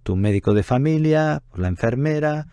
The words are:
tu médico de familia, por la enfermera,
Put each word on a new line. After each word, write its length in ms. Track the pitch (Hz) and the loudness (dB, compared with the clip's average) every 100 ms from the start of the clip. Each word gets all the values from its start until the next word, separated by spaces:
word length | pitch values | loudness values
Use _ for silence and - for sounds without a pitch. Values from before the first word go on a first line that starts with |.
tu 140 | - 95 | -6 -2
médico 380 | 104 101 - | 0 0 2
de 100 | 104 | 2
familia, 800 | - 127 151 156 156 156 156 147 - | 2 0 2 2 2 2 2 -2 -8
por 120 | 90 | -6
la 80 | 90 | -4
enfermera, 800 | 92 113 123 151 151 151 151 151 | -2 -2 0 -2 0 -2 -4 -8